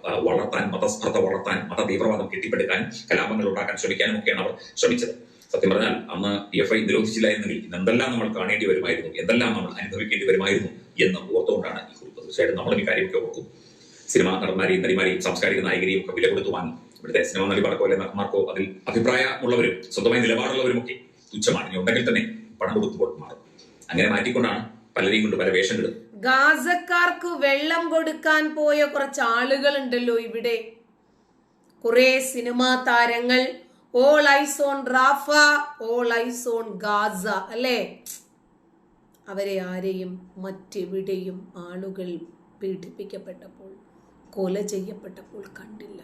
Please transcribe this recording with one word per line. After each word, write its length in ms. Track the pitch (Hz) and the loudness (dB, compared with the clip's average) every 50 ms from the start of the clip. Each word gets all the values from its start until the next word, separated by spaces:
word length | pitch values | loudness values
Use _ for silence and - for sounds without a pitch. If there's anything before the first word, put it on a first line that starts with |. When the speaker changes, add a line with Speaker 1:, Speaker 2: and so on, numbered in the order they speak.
| - | -6
Speaker 1:
ആ, 40 | - - - - | -4 -4 0 0
വളർത്താൻ, 360 | - 101 95 - - 135 139 - - - | 2 0 0 0 -2 -4 -4 -2 -2 -2
മതസ്പർദ്ധ 440 | - 110 104 - - - 104 - - 95 | -2 -2 -2 -2 -2 -4 0 2 2 2
വളർത്താൻ, 320 | 95 95 92 - 101 95 - - - | 2 0 -2 -2 -2 -4 -4 -4 -4
മതതീവ്രവാദം 560 | 101 110 104 - 95 - - 110 104 98 98 - - | -4 -2 -2 0 0 0 2 0 0 0 -4 -6 -6
കെട്ടിപ്പടുക്കാൻ, 460 | 95 - - - - - - - - - - - - - - | -8 -4 -2 0 0 2 0 0 -2 -2 -4 -8 -14 -2 0
കലാപങ്ങൾ 360 | - - - - 110 107 104 98 | 0 0 0 -2 -2 -2 0 0
ഉണ്ടാക്കാൻ 240 | 95 101 - - - - | -2 -2 -4 -4 -4 -4
ശ്രമിക്കാനും 340 | - 98 95 92 - 107 107 104 | -4 -4 0 0 0 0 0 0
ഒക്കെയാണ് 220 | - 107 95 95 95 | -2 -2 -2 0 -2
അവർ 100 | - - - - - - - | -4 -6 -8 -14 -14 -4 0
ശ്രമിച്ചത്. 320 | - - 123 120 117 - - - - - - - - _ - | 2 2 2 0 -2 -6 -6 -12 -16 -20 -20 -20 -8 _ -2
സത്യം 160 | - - 95 - | 2 2 2 4
പറഞ്ഞാൽ 220 | 110 113 110 110 - - - - | 2 2 0 -2 -4 -6 -8 -6
അന്ന് 180 | 90 101 101 101 101 - - | -4 -2 -2 -2 -4 -6 -2
പി 60 | - 85 - | 0 0 2
എഫ് 100 | - 113 | 2 2
ഐ 40 | 107 - 95 | 2 2 2
നിരോധിച്ചില്ല 380 | 98 110 - - - 113 107 104 104 | 2 2 2 0 0 2 2 2 2
എന്നെങ്കിൽ 220 | 104 - - - - - | 0 -2 -4 -6 -6 -8
ഇന്ന് 120 | - 87 90 | -8 -8 0
എന്തെല്ലാം 300 | 95 113 117 123 - - 120 | 0 2 2 2 2 0 -2
നമ്മൾ 140 | 117 107 - 107 | -2 -4 -4 -4
കാണേണ്ടി 280 | - - 98 101 104 104 95 | -4 -2 -2 -2 0 2 2
വരുമായിരുന്നു, 380 | 92 - - 101 - - - - - - | 2 2 2 -2 -2 -2 -4 -6 -8 -4
എന്തെല്ലാം 280 | - 98 117 117 - 110 107 | 0 2 2 4 4 2 0
നമ്മൾ 160 | 95 90 - - - | -2 -4 -6 -8 -8
അനുഭവിക്കേണ്ടി 460 | 98 104 - - - 107 - - - - | -10 -8 -6 -6 -4 -2 -2 0 2 2
വരുമായിരുന്നു 400 | - - 95 101 101 110 98 - - - - - _ - 113 | 2 4 4 2 2 0 0 -4 -8 -12 -20 -14 _ 0 2
എന്ന് 140 | 92 92 - - - - | 2 2 -2 -4 0 0
ഓർത്തുകൊണ്ടാണ് 440 | 90 - - - - - - - - - - | 2 2 2 0 0 -2 -6 -8 -8 -12 -14
ഈ 20 | - - | -20 -20
കുറിപ്പ്. 200 | - - - - - | -20 -20 -18 -18 -16
തീർച്ചയായിട്ടും 320 | - - - - - - 87 | -8 0 0 2 2 2 -2
നമ്മളും 200 | - - - 104 | 0 0 0 0
ഈ 40 | - - | 2 0
കാര്യമൊക്കെ 280 | - - 95 92 - 117 | 0 0 0 0 -2 -2
ഓർക്കും. 240 | - - - 82 - - - - - - - - - - - - - - - | -2 -2 -8 -10 -14 -14 -20 -20 -20 -20 -20 -20 -20 -20 -20 -20 -12 2 2
സിനിമാ 180 | - - - - - - | 4 4 4 0 -2 -2
നടന്മാരെയും 380 | - 92 95 95 92 92 92 90 | -2 0 0 2 2 2 2 2
നടിമാരെയും 340 | 92 92 95 95 92 90 - - | 2 2 2 2 2 0 0 -2
സാംസ്കാരിക 360 | 92 - - 104 95 - - - | -2 -2 0 0 0 0 0 0
നായകരെയും 320 | 90 92 90 92 95 95 95 - | 0 0 0 0 0 0 0 -2
ഒക്കെ 100 | - - | -4 -2
വില 100 | - 92 92 - | 2 2 2 2
കൊടുത്ത് 180 | - - 101 85 | 2 0 -2 -2
വാങ്ങി. 180 | 85 85 80 - - - - - - | -2 -4 -6 -10 -12 -20 -20 -20 -18
ഇവിടുത്തെ 220 | - - - 104 - - | -10 -2 0 0 0 0
സിനിമാ 160 | - 95 98 98 | 0 -2 0 2
നടിമാർക്കോ 320 | 98 104 101 - - - - | 2 2 2 0 0 2 2
അല്ലെ 100 | 95 - 98 | 2 2 0
നടന്മാർക്കോ 380 | 95 95 - 101 98 - - 98 95 - | 0 -6 -4 -4 -4 0 0 0 0 0
അതിൽ 120 | - 95 98 95 - - - - | -2 -4 -4 -6 -6 -10 -10 -2
അഭിപ്രായമുള്ളവരും 840 | 107 113 113 123 127 131 131 123 - - 120 120 123 117 113 - - - - - - | 0 2 2 2 2 2 0 0 -2 -2 0 2 2 4 2 2 0 -4 -10 -8 -6
സ്വന്തമായി 280 | 107 - 117 120 123 113 | 0 2 2 2 4 2
നിലപാടുള്ളവരുമൊക്കെ 680 | 110 117 123 - - 131 131 127 127 120 117 - - - - - - _ _ _ _ | 2 0 0 0 -2 -2 0 0 0 0 0 -2 -6 -12 -12 -14 -20 _ _ _ _
തുച്ഛമാണ്. 360 | 107 107 - - 87 85 - 90 | -8 -2 0 0 0 0 -4 -6
ഇനി 80 | 92 92 | -6 -2
ഉണ്ടെങ്കിൽ 240 | 90 101 113 123 - - | -2 0 0 2 2 2
തന്നെ 140 | 113 - - - - - - - - - | 0 0 -2 -4 -8 -14 -16 -20 -8 -6
പണം 120 | - 104 - | -4 0 0
കൊടുക്കുമ്പോൾ 320 | 214 202 - - - - - - - - | 0 0 -2 0 -2 -2 -2 -2 -12 -14
മാറും. 160 | - - - - - _ - - - - _ - - | -16 -18 -20 -20 -20 _ -20 -20 -20 -20 _ -14 -4
അങ്ങനെ 160 | - - 107 107 107 | 0 0 2 2 2
മാറ്റിക്കൊണ്ടാണ് 480 | 101 - 123 120 123 - 107 98 - - - - - _ _ _ | 0 -2 0 0 0 0 0 -2 -4 -8 -10 -16 -20 _ _ _
പലരെയും 280 | 95 95 98 107 110 107 | 0 0 2 2 2 2
കൊണ്ട് 120 | 104 - - | 2 0 0
പല 80 | 92 95 - | 0 2 2
വേഷങ്ങളും. 380 | 92 98 - - - - - - - - - - 202 196 | 2 2 2 0 -2 -2 -4 -6 -10 -16 -18 -16 -4 2
Speaker 2:
ഗാസക്കാർക്ക് 1000 | 254 262 262 277 302 311 254 247 349 349 349 - - 349 349 349 359 349 - 349 349 339 277 277 | 4 4 6 6 6 4 4 2 0 0 0 0 0 2 4 4 2 0 -2 -6 -6 -2 2 2
വെള്ളം 400 | 277 277 277 302 320 330 339 339 320 330 | 4 4 2 2 0 0 0 0 0 0
കൊടുക്കാൻ 500 | 320 320 311 302 - - 311 311 311 311 311 302 | 0 0 0 -4 -2 2 2 2 4 2 0 -2
പോയ 220 | 302 302 294 294 294 294 285 285 | 2 2 4 4 4 2 2 2
കുറച്ച് 280 | 277 269 269 - 285 254 233 226 | -4 -4 -4 -2 -2 0 2 2
ആളുകളുണ്ടല്ലോ 760 | 233 247 269 277 277 277 285 285 277 269 247 247 240 247 240 226 226 226 | 2 2 2 0 2 2 2 2 2 -2 -2 -2 0 0 0 0 0 -2
ഇവിടെ, 280 | 220 208 233 214 240 233 220 - - - - _ _ _ _ _ _ _ _ _ _ _ _ _ _ _ _ _ _ _ _ - | -4 -8 -4 -2 -2 -2 -4 -6 -12 -18 -20 _ _ _ _ _ _ _ _ _ _ _ _ _ _ _ _ _ _ _ _ -2
കുറേ 260 | 226 233 247 254 262 262 262 262 - | 4 6 8 8 8 6 4 0 -2
സിനിമാ 380 | 247 247 233 247 240 247 254 254 254 247 254 254 | -4 -4 -4 -2 0 2 4 4 2 2 2 4
താരങ്ങൾ, 520 | 240 233 233 240 233 233 240 247 254 254 262 254 - - - _ _ _ _ _ - 240 | 4 4 4 4 2 0 2 2 4 4 2 0 -4 -10 -18 _ _ _ _ _ 2 6
all 240 | 254 285 302 302 294 285 277 | 8 8 8 8 8 6 6
eyes 200 | 285 302 294 - - 285 | 6 4 0 -2 -2 0
on 100 | 277 277 277 254 240 247 | 0 0 -2 -2 0 2
റാഫ, 300 | 254 262 269 277 277 - 294 294 302 294 294 294 285 294 - - - 226 | 4 6 4 4 2 0 4 6 8 8 8 6 4 0 -4 -8 -8 -4
all 260 | 220 233 240 240 233 233 | -2 -2 0 0 2 0
eyes 240 | 233 240 247 240 - - 247 226 | 0 0 -2 -6 -6 -4 -4 -4
on 100 | 226 226 214 190 180 214 | -4 -4 -6 -10 -6 -2
ഗാസ, 400 | 208 208 202 208 214 190 185 185 214 202 190 - - 220 | 0 0 2 0 0 -2 -4 -4 -2 -4 -4 -4 -6 -4
അല്ലേ? 260 | 233 254 254 247 220 185 - - - - - - - - _ _ _ _ _ _ _ _ _ _ _ _ _ _ _ _ _ _ _ _ - | -4 -2 0 0 -2 -2 -6 -10 -16 -18 -18 -18 -18 -20 _ _ _ _ _ _ _ _ _ _ _ _ _ _ _ _ _ _ _ _ -10
അവരെ 240 | 196 190 196 202 196 190 180 180 | -6 -4 -4 -2 -2 -4 -4 -4
ആരെയും 400 | 185 185 185 190 190 185 185 180 185 185 - - _ 190 185 | -6 -4 -4 -4 -4 -4 -6 -8 -10 -12 -16 -20 _ -12 -12
മറ്റെവിടെയും 920 | 190 185 - - _ - - 180 175 190 190 190 196 190 185 180 185 185 185 - - - 180 175 175 | -12 -12 -14 -18 _ -8 -8 -8 -4 -6 -6 -4 -4 -6 -6 -6 -8 -10 -12 -16 -18 -18 -16 -16 -12
ആളുകൾ 400 | 180 185 190 190 185 196 180 180 175 165 170 - - _ _ _ _ _ | -12 -10 -10 -10 -10 -10 -8 -8 -8 -10 -12 -16 -20 _ _ _ _ _
പീഡിപ്പിക്കപ്പെട്ടപ്പോൾ, 1120 | 196 190 185 170 175 - - - 196 190 - 190 - 190 180 - - 190 - _ 190 190 190 - _ _ _ _ _ _ _ _ _ - - | -8 -8 -8 -8 -12 -16 -14 -14 -14 -14 -14 -14 -14 -16 -18 -18 -20 -20 -20 _ -20 -20 -20 -20 _ _ _ _ _ _ _ _ _ -14 -6
കൊല 200 | 208 190 180 185 208 202 - 202 | -4 -2 -2 -2 -2 -4 -4 -4
ചെയ്യപ്പെട്ടപ്പോൾ 720 | 190 185 214 202 - - 190 - - - - - 208 190 - - | -6 -6 -8 -12 -14 -16 -18 -18 -18 -20 -18 -18 -18 -18 -18 -20
കണ്ടില്ല. 440 | - 226 220 214 208 214 - - 359 | -20 -20 -20 -18 -18 -18 -18 -18 -20